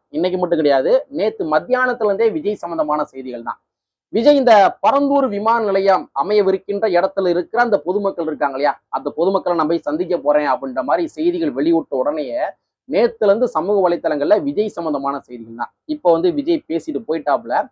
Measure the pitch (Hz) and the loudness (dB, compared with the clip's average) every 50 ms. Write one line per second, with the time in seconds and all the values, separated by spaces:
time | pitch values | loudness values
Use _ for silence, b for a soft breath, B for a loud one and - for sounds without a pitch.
0 | _ _ 143 151 175 185 175 175 180 170 170 160 151 147 139 131 131 170 233 262 | _ _ -4 -2 -2 0 0 0 0 0 0 2 2 2 2 2 2 2 2 2
1 | - - 139 156 190 220 220 - 185 156 151 311 - - 247 247 254 254 240 247 | 0 -2 -6 -2 -2 -2 -2 -4 -4 0 0 0 0 0 0 0 0 0 -2 0
2 | 220 208 196 196 233 226 190 156 147 202 214 - - 170 170 160 151 151 147 151 | 0 -2 0 2 0 0 0 0 -4 -4 -4 -4 -6 -8 -4 -4 -2 -2 -2 -2
3 | 151 - - 135 127 127 120 117 117 117 104 _ _ _ _ _ _ _ _ _ | -4 -6 -8 -14 -12 -12 -12 -10 -8 -10 -10 _ _ _ _ _ _ _ _ _
4 | _ - - 220 233 294 294 277 262 240 220 208 196 175 - - - 208 254 277 | _ -4 -2 2 4 6 6 6 6 6 6 8 6 4 2 0 0 2 2 2
5 | 285 277 277 285 277 240 202 202 214 220 233 233 220 202 196 196 190 196 190 170 | 2 2 2 2 2 0 -2 -2 0 0 0 2 0 0 0 2 4 4 2 2
6 | 147 - - 135 143 180 214 214 196 190 190 190 _ - 202 202 220 214 180 170 | 0 -4 -4 -4 -2 2 2 2 4 2 0 -2 _ -4 -4 -2 0 2 2 2
7 | 180 - - 202 190 180 170 175 170 - - 226 240 233 208 175 - 175 185 208 | 0 0 -2 0 0 0 0 0 -2 -2 0 0 2 2 2 0 0 0 -2 -2
8 | 202 196 - - 160 160 151 127 147 139 135 135 143 143 139 - _ _ - 135 | -2 -2 -4 -4 -4 -4 -4 -2 -2 -2 -2 0 -2 -2 -2 -2 _ _ -10 -6
9 | 135 143 - 147 170 190 196 185 - 175 175 165 156 151 170 165 - 147 147 160 | -6 -6 -2 0 0 0 0 0 0 0 0 0 0 0 0 -2 -2 -4 -4 -4
10 | 175 160 135 143 135 143 147 151 147 143 131 123 135 135 123 131 127 135 151 175 | -4 -2 -4 -2 0 2 2 2 2 0 -2 -2 -2 -6 -6 -6 -2 -2 -2 -2
11 | 175 151 - 156 156 175 175 180 165 151 120 131 147 165 165 165 139 - - 131 | -2 -4 -6 -2 -2 -2 0 0 -2 -2 -2 -2 0 2 2 0 0 -2 -4 -2
12 | 127 143 156 160 147 127 117 123 147 190 - _ _ _ _ _ _ - 139 185 | -2 -2 -2 -4 -6 -6 -4 -4 -6 -6 -8 _ _ _ _ _ _ -4 0 0
13 | 233 233 226 - 220 202 196 226 247 226 - 160 156 190 214 202 190 175 175 160 | 0 0 0 0 2 2 2 2 2 -2 -2 -2 -2 0 0 2 2 2 0 0
14 | - 165 151 147 139 160 208 208 151 139 143 175 214 214 - 180 165 160 147 139 | -2 -2 -2 0 2 2 2 2 2 -2 -2 -2 -2 -4 -4 -6 -6 -4 -4 -4
15 | 139 139 139 139 - - 123 117 113 113 113 117 117 - _ _ _ - 151 147 | -4 -4 -6 -6 -10 -12 -16 -16 -16 -14 -10 -10 -10 -10 _ _ _ -8 -8 -2
16 | - 175 165 165 165 180 160 143 135 151 170 151 - - 160 165 - - 143 135 | 2 2 2 4 2 0 0 0 0 0 -2 -2 -2 -4 -6 -6 -6 -4 -6 -6
17 | 113 - 160 160 147 151 139 120 117 117 123 175 233 254 | -4 -4 -6 -4 -2 0 -2 -2 -2 -2 -4 -4 -4 -4